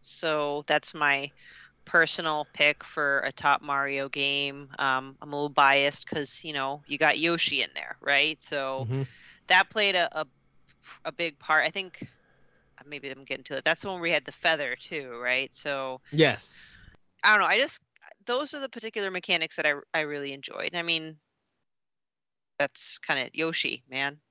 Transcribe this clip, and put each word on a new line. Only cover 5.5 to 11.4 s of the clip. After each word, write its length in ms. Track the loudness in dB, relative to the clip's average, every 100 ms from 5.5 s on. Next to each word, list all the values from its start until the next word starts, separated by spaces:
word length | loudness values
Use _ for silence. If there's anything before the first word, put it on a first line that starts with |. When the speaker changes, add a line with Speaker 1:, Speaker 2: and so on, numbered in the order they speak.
| 6 6 6 4 0 -6
Speaker 1:
'cause, 360 | -6 -4 -8
you 80 | -8
know, 300 | -4 -4 -6 -8
you 120 | 2
got 200 | 2 4
Yoshi 440 | 2 2 0 0
in 80 | -4
there, 220 | -6 -12 -8
right? 400 | 0 2 2 -2
So 420 | -6 -4 -4 -4
Speaker 2:
Mm-hmm. 180 | -4 -4 -4 -10 -20 -20 4
Speaker 1:
that 240 | 6 6
played 240 | 2 2
a, 260 | 2 0 -2
a, 60 | -8 _ _ _ _ _ -20 -12 -12
a 60 |
big 260 | -4 -6
part. 280 | -6